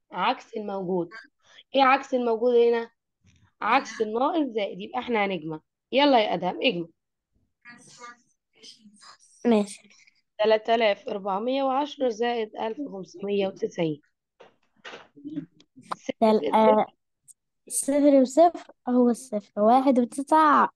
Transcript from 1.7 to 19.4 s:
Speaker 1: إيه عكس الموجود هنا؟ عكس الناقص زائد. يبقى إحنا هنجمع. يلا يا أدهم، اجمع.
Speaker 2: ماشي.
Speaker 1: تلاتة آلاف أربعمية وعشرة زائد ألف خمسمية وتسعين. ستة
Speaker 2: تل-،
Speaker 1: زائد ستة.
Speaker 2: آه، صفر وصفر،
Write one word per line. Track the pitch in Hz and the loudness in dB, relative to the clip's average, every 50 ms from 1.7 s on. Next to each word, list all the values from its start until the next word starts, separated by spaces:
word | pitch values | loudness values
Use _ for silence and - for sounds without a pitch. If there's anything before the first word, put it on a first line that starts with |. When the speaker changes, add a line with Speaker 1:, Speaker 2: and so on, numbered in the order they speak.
| - | 0
Speaker 1:
إيه | 269 269 | 2 2
عكس | 254 262 269 269 - 262 | 4 2 2 0 -4 -4
الموجود | 247 240 233 226 214 233 247 240 | -2 -2 -2 -2 0 0 2 4
هنا؟ | 233 233 233 233 233 233 - _ _ _ _ _ _ _ _ _ _ _ _ _ _ | 4 4 4 2 0 -4 -8 _ _ _ _ _ _ _ _ _ _ _ _ _ _
عكس | 202 208 240 269 269 - - - | -2 0 0 0 0 -4 -6 -6
الناقص | 220 214 214 233 262 302 370 330 294 254 214 | -6 -4 -4 -2 -2 -2 -2 -2 -4 -4 -4
زائد. | 220 202 - - 180 | -6 -6 -6 -8 -12
يبقى | 208 - - 254 | -12 -10 -10 -8
إحنا | 240 240 233 214 202 | -6 -4 -2 -2 -2
هنجمع. | 196 190 170 151 160 156 156 - _ _ _ _ _ | -2 -4 -6 -8 -10 -12 -12 -14 _ _ _ _ _
يلا | 226 262 294 294 269 226 | 0 2 4 4 4 4
يا | 214 - 190 | 2 0 -2
أدهم، | 175 180 180 - - - | -4 -4 -6 -4 -2 -2
اجمع. | 175 180 175 165 165 _ _ _ _ _ _ _ _ _ _ _ _ _ _ _ - 233 - - - - - 240 240 240 _ _ _ _ _ _ _ _ _ - - - _ 220 208 208 _ - - - _ _ _ _ _ - | -2 -2 -2 -6 -10 _ _ _ _ _ _ _ _ _ _ _ _ _ _ _ -20 -20 -20 -20 -20 -20 -20 -20 -20 -20 _ _ _ _ _ _ _ _ _ -20 -20 -20 _ _ -20 _ _ -20 -20 -20 _ _ _ _ _ 0
Speaker 2:
ماشي. | 240 226 208 202 202 - - _ _ _ _ _ _ _ _ _ _ _ - 214 | 2 2 2 2 -2 -8 -16 _ _ _ _ _ _ _ _ _ _ _ -2 2
Speaker 1:
تلاتة | 214 220 214 220 - 226 | 2 2 2 2 0 0
آلاف | 233 233 208 202 - - - | 2 2 0 0 -2 -6 -10
أربعمية | 214 202 190 202 185 196 220 247 262 277 269 | -10 -8 -6 -4 -4 -4 -4 -4 -4 -2 -2
وعشرة | 269 254 269 302 285 285 - 269 247 | -2 -2 -4 -4 -6 -6 -4 -4 -4
زائد | 220 202 233 240 240 233 220 214 - | -2 -2 -4 -4 -4 -4 -6 -8 -8
ألف | - 214 226 - 302 | -8 -8 -8 -8 -8
خمسمية | 285 190 185 196 185 - - 339 - 202 202 196 196 190 | -10 -12 -12 -14 -16 -16 -14 -12 -8 -4 -2 -2 -2 -4
وتسعين. | 190 - - 202 - - 170 156 151 143 _ _ _ _ _ _ _ _ - - _ _ _ _ _ _ - - - - - _ _ 285 285 294 311 302 - - _ _ _ _ _ - - - - | -4 -6 -8 -8 -4 -4 -4 -4 -4 -6 _ _ _ _ _ _ _ _ -20 -20 _ _ _ _ _ _ -20 -20 -20 -20 -20 _ _ -20 -18 -14 -12 -12 -12 -14 _ _ _ _ _ -20 -16 -14 -14
ستة | - _ - - _ | -10 _ -10 -4 _
Speaker 2:
تل-، | 226 220 220 214 | 2 2 2 2
Speaker 1:
زائد | - 208 196 220 220 247 226 214 - - _ _ _ _ _ _ _ - - _ _ _ _ _ _ - | 0 0 2 4 4 6 4 4 2 -2 _ _ _ _ _ _ _ -20 -20 _ _ _ _ _ _ -10
ستة. | - - - 269 277 294 277 294 277 269 | -10 -6 -4 -2 0 2 4 6 6 6
Speaker 2:
آه، | 254 | 4
صفر | 247 - 311 330 349 330 - - - - _ _ - | 4 4 4 4 4 4 0 -10 -20 -20 _ _ 0
وصفر، | 247 247 247 240 233 - - - 214 208 | 2 2 4 2 2 -2 -6 -8 -10 -10